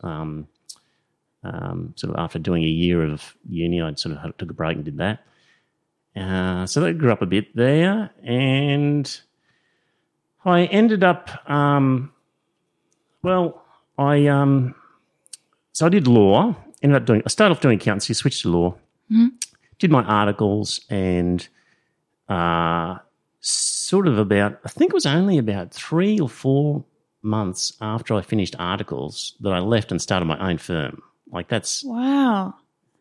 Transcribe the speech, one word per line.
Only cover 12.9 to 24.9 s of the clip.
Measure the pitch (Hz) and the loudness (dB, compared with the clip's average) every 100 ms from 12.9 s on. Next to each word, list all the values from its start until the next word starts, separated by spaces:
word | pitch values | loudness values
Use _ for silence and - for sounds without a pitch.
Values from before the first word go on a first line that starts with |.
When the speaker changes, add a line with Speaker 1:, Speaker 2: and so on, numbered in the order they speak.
| _ _ _ | _ _ _
Speaker 1:
well, | 180 185 170 - _ _ _ - | -2 0 0 -4 _ _ _ -2
I, | 139 147 143 | 2 4 4
um, | 143 139 139 127 - _ _ _ _ _ - _ _ _ | 4 4 2 0 -6 _ _ _ _ _ -20 _ _ _
so | - 160 | 0 2
I | |
did | 196 127 | 4 6
law, | 120 98 107 220 185 - _ | 6 8 6 4 -2 -12 _
ended | 143 139 | 2 4
up | |
doing, | 117 110 - | 4 2 0
I | |
started | - 214 156 | 2 4 4
off | |
doing | 139 104 | 2 2
accountancy, | - 101 - | 0 -2 -4
switched | 113 139 - | -2 -2 -2
to | - | 0
law, | 85 87 90 _ _ _ | 2 0 -2 _ _ _
Speaker 2:
Mm-hmm. | 220 240 - - _ _ _ | 4 4 2 -14 _ _ _
Speaker 1:
did | 185 | 4
my | 143 | 4
articles, | 101 104 104 101 107 104 101 - - | 4 2 2 2 0 0 -4 -8 -6
and, | 101 92 90 87 87 - _ _ _ _ _ _ _ - | -4 0 0 0 -2 -6 _ _ _ _ _ _ _ -6
uh, | 92 85 85 85 85 85 92 _ _ _ _ | -2 0 0 0 -2 -4 -10 _ _ _ _
sort | - - - - - 190 185 | -8 -4 -4 -6 -2 0 2
of | 107 | 2
about, | 101 101 101 - | 2 2 0 -4
I | - | -16
think | - 349 | -2 0